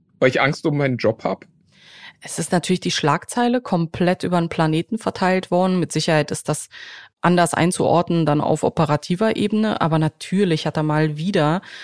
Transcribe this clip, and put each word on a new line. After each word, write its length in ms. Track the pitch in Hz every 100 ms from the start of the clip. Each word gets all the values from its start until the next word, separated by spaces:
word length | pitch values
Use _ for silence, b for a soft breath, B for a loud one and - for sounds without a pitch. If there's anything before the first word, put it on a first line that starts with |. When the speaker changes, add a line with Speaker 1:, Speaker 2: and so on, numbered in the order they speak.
| _ _
Speaker 1:
weil 100 | 131
ich 120 | 127
Angst 240 | 135 160 170
um 120 | 143
meinen 200 | 139 123
Job 260 | 110 113
hab? 220 | - - - _ _ B B B B B
Speaker 2:
Es 180 | - -
ist 120 | 165
natürlich 280 | 180 - 185
die 120 | 180
Schlagzeile 680 | - 151 151 - - 240 247
komplett 640 | 247 175 165 - 175 185
über 160 | - 180
den 100 | 170
Planeten 480 | - 156 156 175 220
verteilt 540 | - - 185 185 185
worden. 280 | 175 185 185
Mit 120 | 151
Sicherheit 400 | 160 160 156 151
ist 180 | - -
das 200 | 156 - B B B B _
anders 320 | 175 180 170
einzuordnen 720 | - 165 - 196 165 175 170 151
dann 160 | 147
auf 220 | - 156
operativer 720 | - - 151 147 - 175 220 -
Ebene, 440 | 208 214 214 -
aber 200 | 160 160
natürlich 680 | 156 - - 185 196 156 160
hat 100 | 156
er 80 |
mal 340 | 156 151 156 151
wieder, 440 | 170 202 151 175 B B